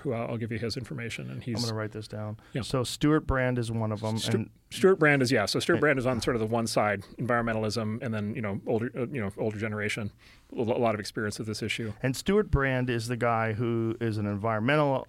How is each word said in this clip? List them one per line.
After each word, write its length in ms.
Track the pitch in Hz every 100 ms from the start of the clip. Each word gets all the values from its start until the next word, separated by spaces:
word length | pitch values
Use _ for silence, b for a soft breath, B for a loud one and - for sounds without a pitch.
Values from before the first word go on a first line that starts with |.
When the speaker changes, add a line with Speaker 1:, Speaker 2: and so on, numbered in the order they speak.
Speaker 1:
who 100 | 143
I'll, 180 | 113 123
I'll 60 | 117
give 140 | 113
you 80 | 113
his 180 | 120 131
information, 480 | 120 151 117 - 127
and 100 | 131
Speaker 2:
I'm 60 |
Speaker 1:
he's 220 | 120 110
Speaker 2:
gonna 120 | 117 110
write 160 | 107
this 160 | 110 107
down. 300 | 107 107 107 B
Speaker 1:
Yeah. 80 | 135
Speaker 2:
So 220 | 107 135
Stuart 380 | 117 - 147 156 -
Brand 320 | 131 127 123
is 140 | 113
one 200 | 113 110
of 120 | 104
'em, 160 | 110 110
Speaker 1:
Stu-, 180 | 113 110
Speaker 2:
and 120 | - - -
Speaker 1:
Stuart 280 | - 185 190
Brand 240 | 151 143
is, 80 | 123
yeah, 160 | 127 98
so 120 | 131
Stuart 160 | - 170
Speaker 2:
and 60 |
Speaker 1:
Brand 160 | 151 135
is 80 | 123
on 160 | 123
sort 140 | 151 120
of 40 |
the 60 | 107
one 220 | 117 113
side, 360 | 131 104 101 - -
environmentalism, 800 | 120 120 117 110 107 117 107 110
and 100 | 131
then, 220 | 107 104 131
you 60 |
know, 200 | 104 101 -
older, 240 | 113 123 139
uh, 120 | 123
you 100 | 139
know, 100 | 98 -
older 200 | 110 104
generation, 540 | 110 107 104 - 107 - b b b -
a 60 |
lo-, 160 | 113 123
lot 160 | 113
of 60 | 107
experience 400 | 101 - 107 -
with 80 | 110
this 160 | 104
issue. 280 | 110 - 110 -
Speaker 2:
And 120 | 131 131
Stuart 360 | - 202 -
Brand 400 | 143 135 127 127
is 160 | 117 113
the 100 | 120
guy 360 | 120 113 110
who 420 | 107 120 117 113 110
is 200 | 117 107
an 80 | 104
environmental, 800 | 101 110 107 120 151 143 131